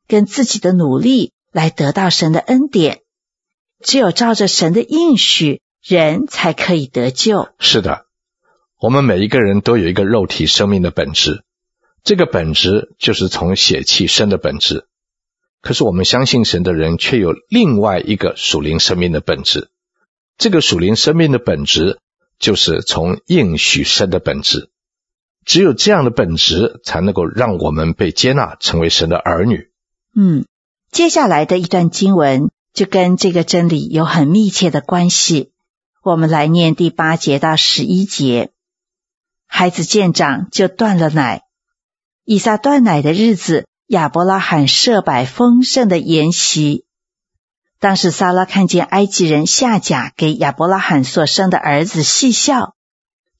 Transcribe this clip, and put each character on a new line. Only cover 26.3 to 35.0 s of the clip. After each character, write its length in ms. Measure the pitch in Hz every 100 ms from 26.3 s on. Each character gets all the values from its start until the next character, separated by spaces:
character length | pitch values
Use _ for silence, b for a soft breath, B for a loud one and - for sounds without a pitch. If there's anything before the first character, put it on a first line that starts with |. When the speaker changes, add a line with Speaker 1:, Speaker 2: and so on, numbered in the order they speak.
| 80
Speaker 2:
质 460 | - 80 117 -
才 160 | - -
能 140 | 95
够 120 | 95 85
让 320 | - 120 90
我 140 | 76
们 220 | 78 80
被 180 | 82 90
接 220 | - 123
纳 220 | 139 90 -
成 200 | - 82
为 80 | 82
神 180 | - 82
的 100 | 85
儿 280 | - 85 107
女。 260 | - - _ _ _ _
Speaker 1:
嗯， 320 | 220 190 151 - _ _ _ _
接 160 | - 339
下 180 | 320 254
来 180 | 151 151
的 120 | 180
一 60 | 175
段 240 | 185 170
经 260 | - 196 190
文 340 | 143 131 147 - _
就 120 | - 202
跟 300 | 196 180 180
这 160 | 196
个 140 | 175 160
真 240 | 175 170
理 180 | 156 147
有 160 | 160
很 240 | 160 170 143
密 220 | 196 208
切 200 | - 180
的 120 | 147
关 280 | - 143